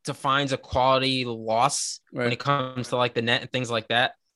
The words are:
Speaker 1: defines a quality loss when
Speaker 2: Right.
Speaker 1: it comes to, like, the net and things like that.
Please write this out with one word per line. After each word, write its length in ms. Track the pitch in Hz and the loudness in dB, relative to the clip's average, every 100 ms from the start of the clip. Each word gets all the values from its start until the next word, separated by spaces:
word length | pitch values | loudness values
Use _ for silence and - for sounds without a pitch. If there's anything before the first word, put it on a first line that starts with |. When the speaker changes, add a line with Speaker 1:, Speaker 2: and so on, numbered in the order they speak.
Speaker 1:
defines 480 | - 139 139 135 139 | -10 -4 0 2 2
a 60 | 131 | -4
quality 680 | - 135 127 131 131 131 | -2 2 4 4 2 -2
loss 760 | 120 113 110 113 131 - - - _ | -2 -6 0 2 2 0 -6 -10 _
when 140 | 139 | -2
Speaker 2:
Right. 80 | 120 | -2
Speaker 1:
it 60 | 123 | 0
comes 500 | 139 143 131 127 120 | 0 0 0 -6 -4
to, 80 | 127 | 0
like, 180 | 123 | 0
the 80 | 120 | 0
net 200 | 117 127 | 0 -2
and 80 | - | -2
things 200 | 127 123 | -6 -2
like 180 | 117 107 | -4 0
that. 240 | 117 127 - _ | 0 0 -4 _